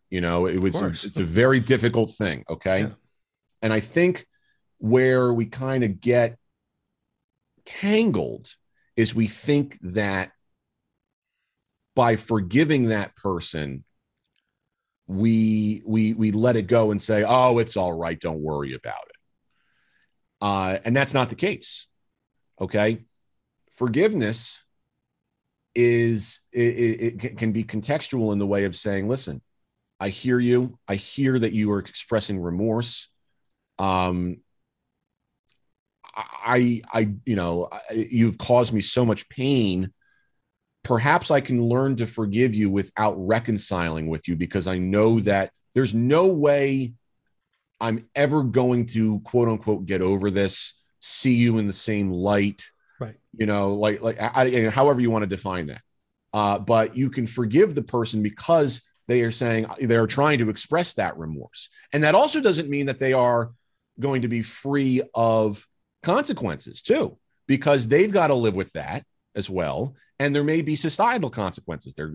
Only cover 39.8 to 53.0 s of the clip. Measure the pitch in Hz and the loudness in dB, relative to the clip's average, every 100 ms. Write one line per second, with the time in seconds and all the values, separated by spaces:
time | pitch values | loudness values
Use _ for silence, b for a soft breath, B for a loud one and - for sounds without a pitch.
39.8 | 95 - _ _ _ _ _ _ _ _ | -4 -8 _ _ _ _ _ _ _ _
40.8 | - 120 131 170 - 147 - 123 117 123 | -2 2 4 2 4 0 2 0 2 2
41.8 | 135 131 113 - 107 101 127 107 104 98 | 0 -2 -4 -4 -2 2 2 2 2 2
42.8 | 95 - 107 87 92 110 117 104 - 92 | -2 -2 -2 -2 0 0 0 -2 -2 -2
43.8 | 85 80 80 80 - 82 87 98 90 92 | -2 -2 -4 -6 -4 -4 -2 -4 -2 -2
44.8 | 92 101 110 113 104 98 95 - _ - | 0 2 4 4 2 2 0 -6 _ -2
45.8 | 131 110 120 151 190 175 147 143 139 135 | 0 0 2 4 4 4 2 4 2 0
46.8 | 127 120 _ _ _ _ _ _ _ _ | -4 -8 _ _ _ _ _ _ _ _
47.8 | 113 113 - - 139 151 131 120 123 123 | -4 -4 -4 0 2 2 2 2 2 2
48.8 | 117 113 110 104 - 123 117 110 107 104 | 0 0 0 0 -2 0 2 0 -2 -4
49.8 | 87 95 92 98 101 95 98 - - - | -2 -2 0 0 0 0 0 -2 -6 -12
50.8 | _ _ - - 131 120 120 113 104 95 | _ _ -6 -2 2 4 4 2 0 -4
51.8 | - 104 98 90 98 101 101 101 - _ | -4 -2 -2 -2 2 2 2 -2 -12 _
52.8 | _ _ | _ _